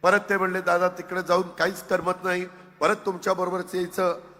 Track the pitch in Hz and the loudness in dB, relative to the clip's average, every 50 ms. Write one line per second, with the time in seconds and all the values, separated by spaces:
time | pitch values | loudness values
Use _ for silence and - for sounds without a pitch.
0 | - 180 190 202 202 - 202 196 185 185 180 190 180 180 175 175 180 180 180 180 | 6 6 4 4 4 2 0 2 2 0 0 -2 0 2 2 4 2 0 0 -2
1 | 170 - 180 185 180 175 175 180 185 180 - - 165 180 190 - - - 190 180 | -10 -6 -6 -6 0 2 2 2 2 0 -2 -2 -2 -2 -2 -4 -4 -2 -2 0
2 | 165 175 - 185 - 185 180 180 180 180 - - - - - - 147 165 214 214 | 0 -2 -4 -2 -2 -2 -2 -2 -2 -6 -10 -18 -20 -20 -6 0 2 2 2 2
3 | - 208 190 175 - 202 190 180 185 180 180 185 180 180 - 180 180 170 - - | 0 -4 -4 -2 0 -2 0 0 0 -2 -2 -4 -6 -4 -4 -4 -4 -4 -2 0
4 | 185 180 170 - - - - - | 0 0 0 -2 -8 -18 -20 -20